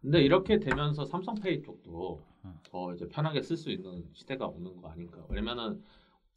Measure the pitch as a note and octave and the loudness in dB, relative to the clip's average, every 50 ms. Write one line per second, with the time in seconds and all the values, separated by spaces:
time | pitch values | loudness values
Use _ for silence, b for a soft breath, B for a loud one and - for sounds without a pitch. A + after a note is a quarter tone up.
0 | - C3+ D3 E3+ C#3 C#3 D#3+ F#3 F#3+ - A3 G#3+ G#3+ C#3+ C3 C#3 D3 D3 D3 D3 | 0 6 6 8 8 10 8 6 6 6 4 4 6 4 2 2 2 0 0 0
1 | C#3+ B2+ - F#3 F#3 - A3+ G#3 G#3 F#3+ E3 C#3+ - - - - _ - E2+ E2 | -2 -2 -4 -4 -4 -4 -6 -4 -2 -2 -2 -2 -4 -10 -16 -18 _ -12 -8 -6
2 | F#2 F2+ E2 D#2+ - _ _ _ _ F#2+ F2+ D#2+ _ - - F#2 F2+ F2+ F2+ F2 | -6 -6 -6 -8 -12 _ _ _ _ -16 -16 -16 _ -12 -8 -6 -6 -6 -6 -6
3 | F2 F2 - - D3+ D#3+ D3+ C3+ - - E3 D#3 - - G#2 F2+ F#2 F#2 F2+ F2 | -8 -6 -2 0 0 2 0 -2 -2 0 -4 -4 -2 -4 -6 -6 -6 -10 -10 -12
4 | D#2+ D2 - - - - C3+ B2+ A2+ F2+ D#2 E2 F2 F#2 F2+ F2+ F2 E2 D#2+ E2+ | -12 -14 -16 -20 -8 -8 -6 -4 -4 -6 -6 -8 -12 -12 -12 -14 -16 -16 -12 -12
5 | F2 E2+ - F2 D#2+ - - G2+ G#2+ A#2 A#2+ A#2+ A#2 A2 - - B B B B | -14 -14 -14 -18 -10 -6 -4 -2 -2 -2 -4 -4 -4 -4 -4 -6 B B B B
6 | B B B B B _ _ | B B B B B _ _